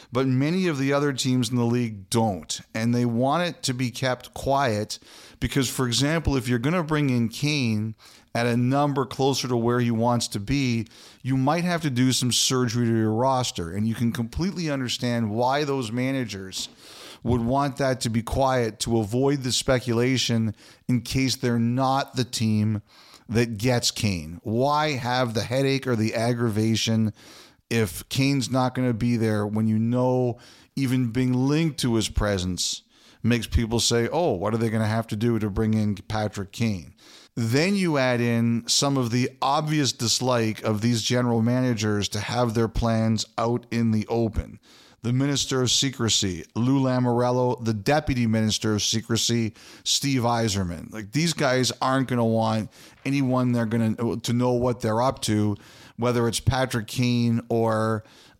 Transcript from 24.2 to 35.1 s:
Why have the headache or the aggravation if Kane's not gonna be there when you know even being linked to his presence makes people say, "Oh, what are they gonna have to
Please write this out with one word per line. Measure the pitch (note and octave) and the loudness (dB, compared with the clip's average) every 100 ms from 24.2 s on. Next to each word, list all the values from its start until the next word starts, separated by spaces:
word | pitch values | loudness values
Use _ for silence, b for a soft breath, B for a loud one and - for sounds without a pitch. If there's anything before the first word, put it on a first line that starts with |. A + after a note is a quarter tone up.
| D#2 E2+ | -6 -10
Why | - A2+ C#3 D3 D#3 | -4 0 2 2 0
have | B2+ A#2 B2+ B2 | -2 -2 0 0
the | A2 | -2
headache | G2 B2+ C3+ C3+ C3 | -2 0 2 0 0
or | A2+ | 0
the | A2 A#2 | 0 0
aggravation | A#2 A#2+ A#2+ G#2+ A2 A2 A#2 A2+ A2 B B B B B _ | 0 0 0 2 2 2 2 2 0 B B B B B _
if | A#2 G#2 - - | 0 0 -4 -6
Kane's | - C3+ C#3 A2+ | 0 2 2 0
not | C3 B2+ C3 | 0 0 0
gonna | B2+ | -2
be | A2 A#2+ A#2 | 0 0 2
there | A2 G#2+ G#2 | 2 0 0
when | G#2+ A2 | 0 2
you | A2 | 2
know | A2+ B2 B2+ B2+ B2 A2+ B B B - | 2 0 2 2 0 -4 B B B -4
even | C3 C3 A#2+ | 0 0 0
being | A#2+ B2+ | 0 0
linked | B2 C3+ D3+ E3 - | 2 2 2 0 0
to | B2+ A2+ | 0 0
his | G#2 | 0
presence | - G#2+ G2 F2+ F2+ - - - b b b | 0 0 0 -2 -4 -4 -6 -12 b b b
makes | A2+ A#2+ G2+ | 0 0 0
people | - A2+ A#2 | -2 0 0
say, | - A#2 A#2 | 2 2 0
"Oh, | D3 F3 | 0 0
what | F#2+ G2+ | 0 -2
are | A2+ | 0
they | A2+ | 0
gonna | A2 A2 | 0 0
have | A2+ | 0
to | C3+ | -2